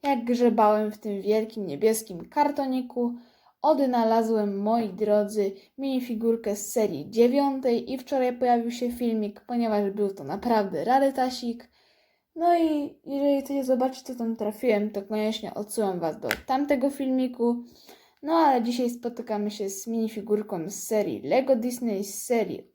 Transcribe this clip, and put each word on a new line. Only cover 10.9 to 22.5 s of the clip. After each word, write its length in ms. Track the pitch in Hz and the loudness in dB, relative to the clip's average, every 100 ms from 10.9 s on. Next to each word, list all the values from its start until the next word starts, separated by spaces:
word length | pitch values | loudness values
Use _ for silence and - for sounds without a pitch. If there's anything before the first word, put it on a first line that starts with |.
| 269 277 269 254 254 240 233 - _ _ _ _ _ _ 330 | 4 4 2 -2 -2 -6 -8 -12 _ _ _ _ _ _ 0
No 220 | 339 339 | 4 4
i 400 | 330 302 285 - - | 4 0 -4 -10 -8
jeżeli 360 | 277 285 277 | 0 2 2
chcecie 220 | 269 277 | 0 -4
zobaczyć, 400 | 254 254 262 262 | 0 2 2 -2
co 120 | - 247 | -14 -6
tam 200 | 233 226 | -4 -2
trafiłem, 560 | 214 208 254 208 214 | -4 -2 2 2 0
to 100 | 208 | -4
koniecznie 520 | 196 214 214 220 - | -4 -2 -2 -2 -8
odsyłam 460 | - 208 - 202 180 | -8 -6 -2 -2 0
was 200 | 165 156 | -4 -4
do 100 | 123 - - | -4 -4 -2
tamtego 440 | 262 285 285 269 | -2 2 2 0
filmiku. 760 | 285 269 262 254 254 233 240 240 - - - _ _ | -2 -2 0 -2 0 0 -2 -6 -20 -20 -20 _ _
No 100 | 285 | 0
ale 300 | 330 302 254 | 4 4 4
dzisiaj 260 | 233 240 240 | 0 0 -2
spotykamy 640 | 240 233 240 233 208 208 | -2 -8 -8 -6 -4 -4
się 180 | 208 196 | -4 -6
z 180 | 196 - | -6 -6
minifigurką 840 | 226 220 220 202 208 208 185 165 | -2 -2 -4 0 -2 0 -6 -6
z 140 | - | -10
serii 380 | - 214 190 107 | -2 0 0 -4
Lego 340 | 139 220 262 254 | 0 0 4 0
Disney, 480 | 247 240 240 196 | 0 -4 -4 -2
z 200 | 208 - | -4 -8
serii 400 | - 233 185 | -2 0 0